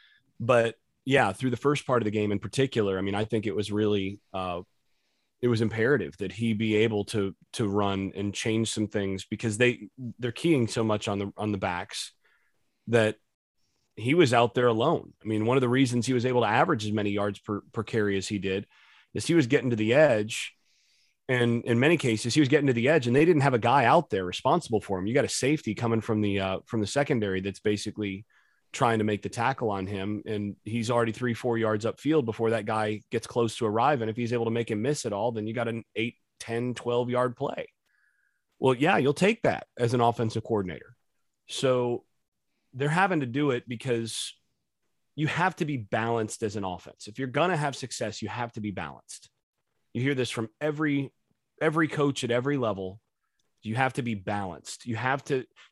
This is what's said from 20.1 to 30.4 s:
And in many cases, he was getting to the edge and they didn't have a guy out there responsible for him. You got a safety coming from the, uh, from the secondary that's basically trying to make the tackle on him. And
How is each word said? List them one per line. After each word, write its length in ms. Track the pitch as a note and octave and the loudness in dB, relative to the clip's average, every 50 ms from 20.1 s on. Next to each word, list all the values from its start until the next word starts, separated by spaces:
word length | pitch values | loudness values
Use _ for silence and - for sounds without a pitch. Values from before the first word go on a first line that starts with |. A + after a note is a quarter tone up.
| A#2 G#2+ G#2+ A2 - - - - - _ _ _ _ _ _ _ _ _ _ _ _ _ _ - | 6 4 0 -2 -4 -8 -8 -10 -12 _ _ _ _ _ _ _ _ _ _ _ _ _ _ 0
And 360 | B2+ B2 A#2+ A#2+ A#2 A#2+ - | 2 4 4 4 2 2 2
in 160 | B2 A#2 A#2 | 2 2 4
many 160 | C3 D#3 F3 | 6 4 4
cases, 380 | - - B2 A2 G#2+ - A#2+ - | 4 2 0 0 0 0 0 2
he 60 | D#3 | 4
was 80 | D3 B2 | 4 6
getting 200 | D3 D3 C#3+ C3+ | 6 4 4 4
to 40 | |
the 160 | B2 A#2 A#2 C#3 | 2 2 4 4
edge 200 | E3 D#3 A#2+ A#2+ | 4 4 4 4
and 80 | A#2+ | 4
they 80 | C#3+ D#3+ | 4 6
didn't 180 | F3 E3+ D3 | 6 6 4
have 120 | C3+ C#3+ B2+ | 4 4 2
a 40 | A2+ | 2
guy 260 | G#2+ A2+ C3 C#3+ A#2+ | 2 4 4 6 6
out 260 | A#2 D3 F3 D#3 - | 6 6 4 4 2
there 140 | G#2 F#2+ F#2 | -2 -4 -4
responsible 560 | F2+ - - - C3 D#3 E3+ - - A#2 G2+ | -4 -6 -2 0 0 0 0 0 -2 -2 -2
for 180 | - - G2 F2+ | -2 -2 -4 -4
him. 80 | F#2 | -2
You 80 | G#2+ B2 | 0 0
got 100 | C#3+ A#2+ | 0 0
a 40 | G#2 | 0
safety 460 | - - B2 C3+ D#3 D3 - A2+ G2+ | -2 0 0 0 0 0 -2 -4 -4
coming 260 | - A#2 A2+ A2+ A2+ | -2 0 0 0 0
from 200 | G#2+ - A2 G#2+ | 0 0 0 0
the, 200 | G#2 G2+ G2 G2 | 0 0 0 0
uh, 180 | F#2+ F#2+ F#2+ E2 - | -2 -2 -4 -4 -6
from 140 | - - A2+ | -6 -4 -4
the 60 | G2+ | -2
secondary 540 | G2 - C#3 C#3+ - C#3+ A#2 G#2 G2 F#2+ F#2+ | -2 0 0 0 0 0 0 0 -2 -2 -2
that's 200 | F#2+ G2+ F#2+ - | -4 -6 -6 -4
basically 640 | - G#2+ G#2 G2+ - G#2+ - - G#2+ G2 F#2+ G2 - _ _ _ _ _ _ _ _ _ | -2 0 0 0 -2 -6 -6 -6 -6 -6 -6 -8 -12 _ _ _ _ _ _ _ _ _
trying 260 | - - C3 A#2+ A#2 A2 | -2 0 2 2 4 2
to 60 | G#2 | 2
make 160 | G#2+ G#2 G2+ | 0 0 -2
the 80 | - F#2+ | -4 -6
tackle 420 | - A#2+ A#2 A#2 A2 - A#2+ G#2+ | -4 -2 -2 -2 -2 -2 -4 -4
on 160 | G2+ G2 F#2+ | -2 -4 -4
him. 360 | F#2+ G#2 F#2+ F#2+ G#2 G#2 G2+ - | -6 -6 -6 -4 -4 -6 -6 -6
And 320 | - A2 G#2 | -6 -6 -4